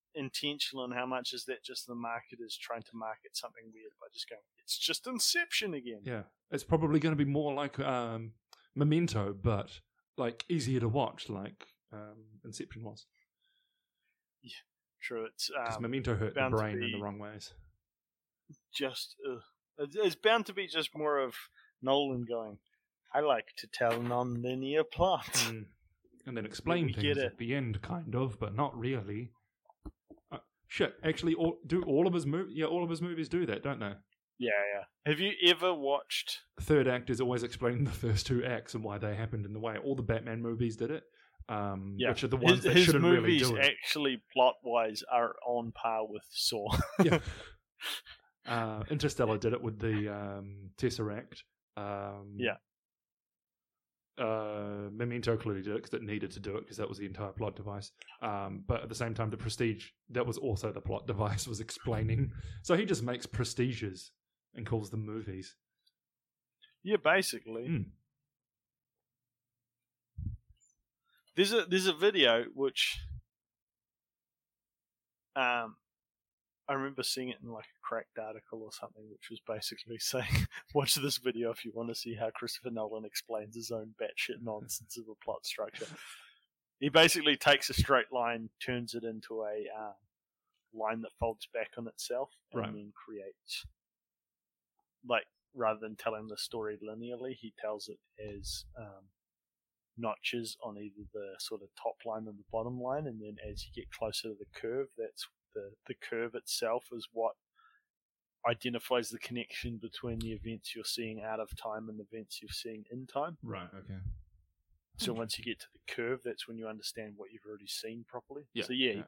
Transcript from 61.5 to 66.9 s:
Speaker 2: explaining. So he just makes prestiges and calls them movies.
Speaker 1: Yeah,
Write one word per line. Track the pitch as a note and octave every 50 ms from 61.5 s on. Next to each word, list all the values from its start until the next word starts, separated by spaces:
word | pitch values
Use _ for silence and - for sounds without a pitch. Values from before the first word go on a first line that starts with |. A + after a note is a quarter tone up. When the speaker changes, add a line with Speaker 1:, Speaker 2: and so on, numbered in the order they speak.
| A2+ G2+
Speaker 2:
explaining. | A2+ - - - - B2+ A2+ G#2+ G#2+ A2 A2 A#2 C3+ C3 - - - - - - -
So | - F3
he | F3 A3
just | F#3+ F#3 A2+ A2+
makes | B2 B2 A#2+ -
prestiges | - - - B2 A2+ - - B2 C3 A#2+ G#2+ A2 G2+ F#2 F2 - - _ _ _ _ _ _ _ _ -
and | B2 A2+ G2+
calls | A#2 A2+ G#2 F#2+
them | - A2 G#2+
movies. | G#2+ G#2+ A2+ A2 G#2 F#2 F#2 F#2 - - _ _ _ _ _ _ _ _ _ _ _ _ _ _ _ _ _ _ _ _ _ _ - _ _ -
Speaker 1:
Yeah, | F#3